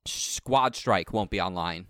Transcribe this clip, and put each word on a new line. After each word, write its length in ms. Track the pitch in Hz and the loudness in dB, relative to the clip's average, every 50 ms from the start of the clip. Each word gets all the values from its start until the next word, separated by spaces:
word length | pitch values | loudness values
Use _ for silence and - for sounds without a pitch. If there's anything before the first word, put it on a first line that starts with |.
| - | -10
Squad 680 | - - - - - - - - 123 131 135 127 127 - | -8 -6 -6 -4 -4 -6 -6 0 2 4 4 4 2 0
Strike 380 | - - 123 101 90 82 - - | 0 2 2 2 2 2 0 -2
won't 160 | 110 98 - | -2 -2 0
be 100 | 104 95 | 0 -2
online. 480 | 87 95 90 87 82 87 82 87 90 | -2 -2 -2 -2 -4 -4 -4 -6 -10